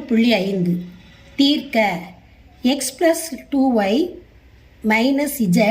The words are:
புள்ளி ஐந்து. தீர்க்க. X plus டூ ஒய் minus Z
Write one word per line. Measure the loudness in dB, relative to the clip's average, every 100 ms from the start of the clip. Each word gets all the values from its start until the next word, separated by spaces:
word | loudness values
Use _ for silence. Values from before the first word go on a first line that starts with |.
| 0
புள்ளி | 0 2 2
ஐந்து. | 0 -2 -2 -2 -6 -18 -20 -20 -20 0
தீர்க்க. | 2 2 -2 -2 -2 -4 -10 -20 -20 -20 -20 -4 -2 -2
X | -4 0
plus | 0 0 -4 -12 -6
டூ | 0 2 2
ஒய் | 2 0 -2 -6 -20 -20 -20 -20 -20 -8 -2
minus | 2 2 0 -2 -2 2 4
Z | 2